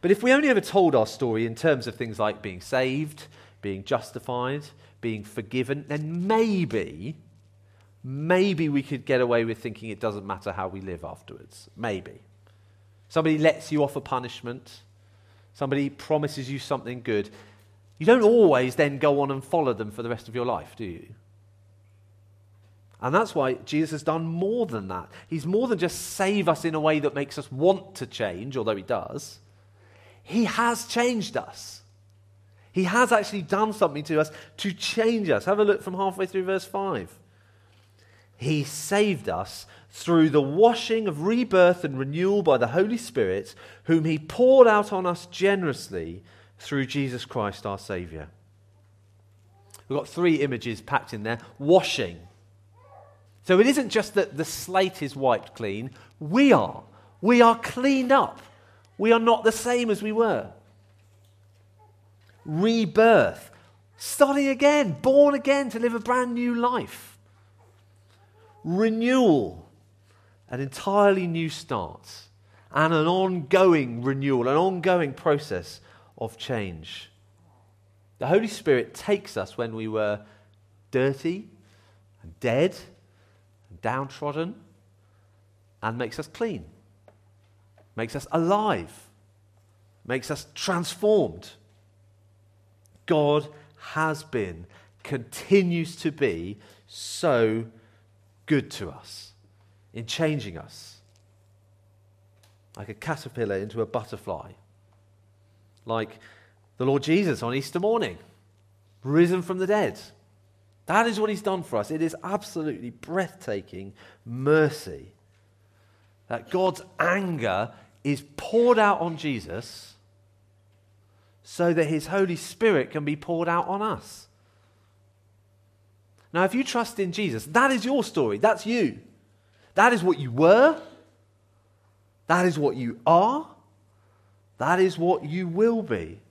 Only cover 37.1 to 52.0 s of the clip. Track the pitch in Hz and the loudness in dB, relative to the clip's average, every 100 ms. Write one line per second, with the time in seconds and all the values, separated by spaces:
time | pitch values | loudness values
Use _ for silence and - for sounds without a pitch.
37.1 | - _ _ _ _ _ _ _ _ _ | -16 _ _ _ _ _ _ _ _ _
38.1 | _ _ _ 127 151 139 - - 202 208 | _ _ _ -4 -2 -4 -8 -2 0 2
39.1 | 165 - 82 98 - - - _ - - | 0 -4 -6 -6 -12 -20 -20 _ -14 2
40.1 | 170 156 143 139 156 226 233 - 226 214 | 4 6 4 2 6 6 6 -2 -2 -2
41.1 | 147 175 233 247 190 180 180 160 135 135 | -2 0 0 2 6 6 6 -2 -6 -6
42.1 | 151 185 202 170 131 117 151 202 233 - | -2 0 2 4 4 2 0 0 -2 -6
43.1 | - 101 95 - - - - - 165 160 | -2 0 -2 -6 -18 -20 -18 0 0 2
44.1 | 156 151 - 254 269 233 208 208 196 180 | -2 -6 2 6 10 8 8 2 -2 -2
45.1 | 175 - - 196 196 170 123 - 95 82 | -4 -8 0 2 2 0 -4 -8 -8 -8
46.1 | 90 - - - _ - 143 131 143 135 | -12 -18 -20 -20 _ -6 -4 -2 -4 -4
47.1 | 123 - 127 104 95 107 98 - 95 87 | -6 -8 -4 -4 -4 -8 -8 -8 -8 -8
48.1 | 78 78 _ _ _ _ _ _ _ _ | -12 -16 _ _ _ _ _ _ _ _
49.1 | _ _ _ _ _ _ - _ 139 - | _ _ _ _ _ _ -20 _ -6 -6
50.1 | - 175 156 139 123 123 107 - 139 - | 0 2 2 0 -2 -6 -8 -4 -6 -6
51.1 | 113 104 113 - - 139 180 - - | -10 -6 -6 -8 -8 4 4 4 -4